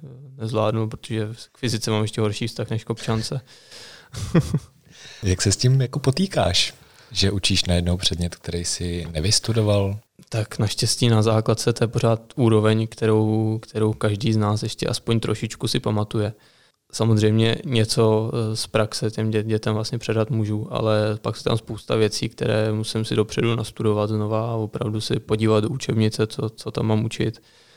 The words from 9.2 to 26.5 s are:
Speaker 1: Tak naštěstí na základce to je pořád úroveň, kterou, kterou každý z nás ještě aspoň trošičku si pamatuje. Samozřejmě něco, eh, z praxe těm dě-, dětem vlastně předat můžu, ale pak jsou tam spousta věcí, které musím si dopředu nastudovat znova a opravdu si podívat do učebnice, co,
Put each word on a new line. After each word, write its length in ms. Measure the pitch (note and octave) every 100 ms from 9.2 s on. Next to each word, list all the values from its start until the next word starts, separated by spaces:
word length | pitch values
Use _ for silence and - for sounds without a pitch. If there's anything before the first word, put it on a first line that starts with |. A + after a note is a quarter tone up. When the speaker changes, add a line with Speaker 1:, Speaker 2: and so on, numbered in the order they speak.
| F2+ - - A2+ G#2 G2+ G2 G#2 - _ -
Speaker 1:
Tak 300 | E3 - -
naštěstí 500 | G#2+ - A2+ - A#2+
na 140 | A2
základce 500 | G#2+ A2 A2 A2+ -
to 120 | A#2
je 40 | A#2
pořád 320 | A#2+ A#2 A2 - -
úroveň, 500 | A2+ A2 G#2+ A2 A2
kterou, 720 | - A2 A2 G#2+ A2 A2 A2
kterou 300 | - A2 A2
každý 400 | A2 G#2+ G2+ A2+
z 40 | A2
nás 260 | G#2 G#2
ještě 240 | A2 - -
aspoň 340 | - - A#2
trošičku 480 | - G#2+ A2 - -
si 120 | -
pamatuje. 520 | - G#2+ G#2 A#2 G#2 - _ _ _ _ _
Samozřejmě 640 | - A2+ G#2+ G#2+ A2 A2+ A#2
něco, 680 | D3 A#2+ G#2+ - A2+ G#2+ A2+ A#2 A2
eh, 40 | A2
z 100 | -
praxe 440 | A2 G#2+ - A2+
těm 200 | A2 A2
dě-, 120 | A2
dětem 320 | G#2+ G#2+ A2
vlastně 240 | G#2+ A2 A#2
předat 320 | - A2 G#2+
můžu, 380 | A2 G#2 G#2+ -
ale 480 | A#2+ A2 G#2+ G#2+ G#2+
pak 140 | A#2 A2
jsou 60 |
tam 160 | - A#2
spousta 380 | - G#2+ - A2+
věcí, 320 | G#2+ - B2
které 440 | - A#2 A2 A2
musím 320 | A2 G#2+ A2+
si 120 | A2 A2
dopředu 400 | G#2 - A#2 A#2
nastudovat 540 | A2 - A2+ G#2 G#2
znova 420 | G#2+ G#2 A2 A#2
a 20 |
opravdu 460 | A2+ G#2+ - G#2+ G#2+
si 200 | - A2
podívat 400 | - G#2+ A2 G#2+
do 80 | G#2+
učebnice, 580 | C3 - A2+ G#2+ - A2
co, 240 | - A#2